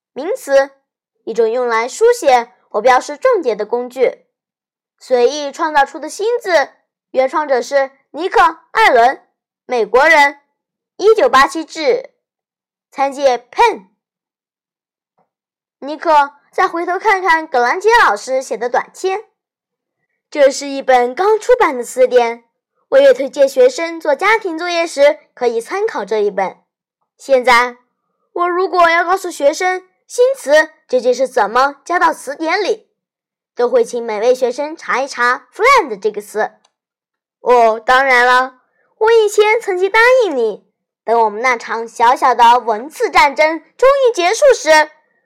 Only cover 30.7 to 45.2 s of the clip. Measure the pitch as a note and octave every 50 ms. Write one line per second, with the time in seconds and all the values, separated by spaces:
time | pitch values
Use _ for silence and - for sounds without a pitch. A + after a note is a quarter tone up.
30.7 | - _ _ _ - B3+ G#3+ B3+ B3 A#3 C4+ B3+ - B3+ G#3+ G3 A3 B3 C4 C#4
31.7 | C#4+ _ _ - E4+ F4+ F4+ D#4+ D#4 - - - C#4+ C#4 D#4+ D#4 E4+ G4 G#4 D#4+
32.7 | - - _ _ _ _ _ _ _ _ _ _ _ _ _ _ _ _ B3 A#3+
33.7 | A3 B3+ A#3+ A#3+ - B3 A#3 A#3 G#3+ G#3 G#3 B3 B3+ B3+ C4 A#3+ A#3+ C4+ C#4+ D4+
34.7 | D#4 - - - G3 A#3+ C4+ C#4 - - A#3+ A#3+ B3 - - _ _ - G4 B4
35.7 | C#5 B4+ F#4+ C#4 G#3+ F#3+ - A3 G3+ G3+ G3+ - - G#3 G#3+ - - _ _ _
36.7 | _ _ _ _ _ _ _ _ _ _ _ _ _ _ _ - B3 B3 A#3 A3+
37.7 | A3 A3+ A3+ - B3+ C4 C4+ C4+ B3+ B3 A#3+ B3 B3+ B3+ C4 C4 - _ _ _
38.7 | _ _ _ _ _ _ G#4+ A4 A#4 A4+ A4 G#4 G#4 - G#4 G#4+ G#4+ A#4+ A4+ -
39.7 | F#4+ F4+ F#4 G4 - A4 A4+ B4 B4+ C5 A#4+ F#4+ D4+ B3+ A#3 A3 G3 F#3 _ _
40.7 | _ _ _ _ _ _ _ - A3+ A#3 A3+ A3 G3+ G#3 A#3 C4 B3 A#3 A#3 -
41.7 | A3 A3 A3+ A3+ - - A#3 A#3 C4 C#4+ - C4 B3 A3 A#3+ A#3 A#3+ B3 A#3 A3+
42.7 | A3 G#3 A#3+ D4+ - - B4 G4 C#4+ F4+ D#4 D4 C#4 - D4+ D#4 D#4+ D#4+ - _
43.7 | _ _ A#4+ C5 C#5 C#5 C5+ A#4+ A#4 - A4+ F4+ A4 A4+ C#5+ C#5 A#4+ - - D4+
44.7 | D#4 D#4 D4+ D4+ _ _ _ _ _ _